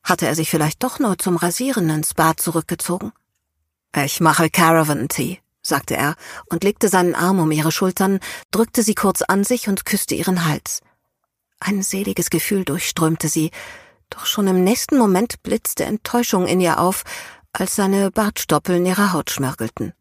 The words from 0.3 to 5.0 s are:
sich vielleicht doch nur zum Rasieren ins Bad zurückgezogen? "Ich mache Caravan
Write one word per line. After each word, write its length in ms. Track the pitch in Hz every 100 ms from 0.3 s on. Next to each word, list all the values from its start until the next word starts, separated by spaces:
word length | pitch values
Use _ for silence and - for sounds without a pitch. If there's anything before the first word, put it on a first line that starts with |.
sich 140 | 160 156
vielleicht 340 | 160 160 -
doch 160 | 254 -
nur 200 | 247 175
zum 180 | 196 175
Rasieren 540 | 175 - 262 254 165
ins 240 | 156 151
Bad 260 | - 160 160
zurückgezogen? 720 | - 170 - 170 - 180 - _ _ _ _ _ _ _ _
"Ich 260 | 147 139 -
mache 280 | 160 151 160
Caravan 600 | - 165 165 156 147